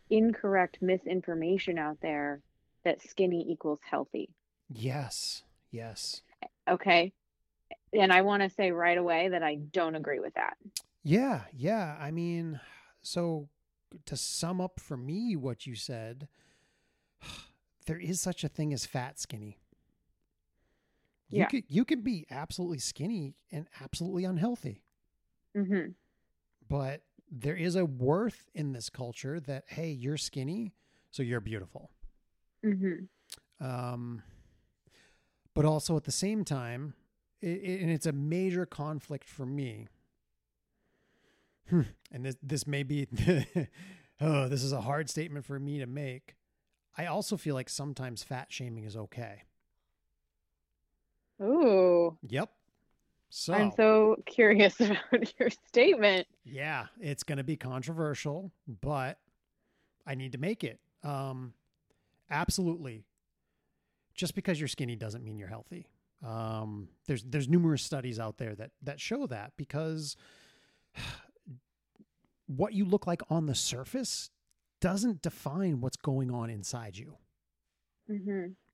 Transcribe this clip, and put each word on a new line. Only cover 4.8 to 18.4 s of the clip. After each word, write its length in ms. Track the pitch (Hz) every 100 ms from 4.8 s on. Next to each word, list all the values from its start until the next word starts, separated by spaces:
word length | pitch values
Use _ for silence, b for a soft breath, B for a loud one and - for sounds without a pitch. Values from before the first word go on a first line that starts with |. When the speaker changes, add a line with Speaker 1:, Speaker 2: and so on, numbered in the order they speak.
| 123 139 131 - - - - _ _
Speaker 2:
Yes. 520 | 117 113 104 - - b b - - -
Speaker 1:
Okay. 440 | 180 196 175 180 - _ _ _ _ _ - _
And 200 | 214 190
I 100 | 185
wanna 260 | 196 202 196
say 200 | - 190
right 260 | 170 170 175
away 320 | 175 165 185
that 140 | 180
I 140 | 160 147
don't 400 | 147 185 165 160
agree 240 | 156 147
with 140 | -
that. 220 | - - - 196 - - _
Speaker 2:
Yeah. 400 | 147 185 269 170 101
Yeah. 440 | 139 143 220 170 151
I 100 | 147
mean, 500 | 165 170 170 165 143 B B B B
so 460 | - 175 170 160 147 _ _ _ _ - -
to 100 | 139
sum 440 | - - 165 180
up 180 | 180 -
for 160 | - 135
me 380 | 127 180 240 175
what 300 | 131 120 135
you 80 |
said, 540 | 113 - 120 110 127 147 B B B B B B B B B
<sighs> 640 | B B B B _ _ -
there 120 | 160
is 220 | 175 185
such 240 | 185 175